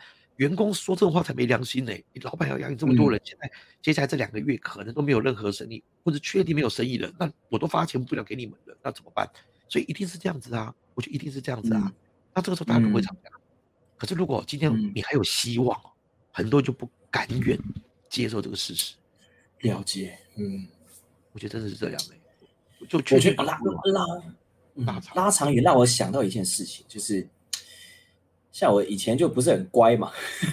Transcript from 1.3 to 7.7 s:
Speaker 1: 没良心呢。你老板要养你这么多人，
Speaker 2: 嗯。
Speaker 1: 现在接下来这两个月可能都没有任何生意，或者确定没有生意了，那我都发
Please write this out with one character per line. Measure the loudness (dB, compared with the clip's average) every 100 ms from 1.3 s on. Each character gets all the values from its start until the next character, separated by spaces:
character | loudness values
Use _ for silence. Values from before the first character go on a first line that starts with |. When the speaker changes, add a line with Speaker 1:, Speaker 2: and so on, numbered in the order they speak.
Speaker 1:
没 | 0 2
良 | 2
心 | 0 -4
呢。 | -4 -8 -14
你 | -14
老 | -8
板 | -4 -2
要 | -2
养 | -6
你 | -2
这 | 4
么 | 6
多 | 6
人， | 4
Speaker 2:
嗯。 | -4
Speaker 1:
现 | -14
在 | -14 -14 -20 _
接 | 0
下 | 2
来 | 0
这 | 0
两 | -2
个 | -4
月 | -2 -2
可 | -6 -10 -8
能 |
都 | -2
没 | 2
有 | 2
任 | 2 0
何 | -4
生 | -4 -8
意， | -14 -16 _
或 | -2
者 | -2
确 | 0 0
定 | 2 0
没 |
有 | 0
生 | -2 -2
意 | -2
了， | -6 -4
那 | -6 -6 _
我 | -4
都 |
发 | -2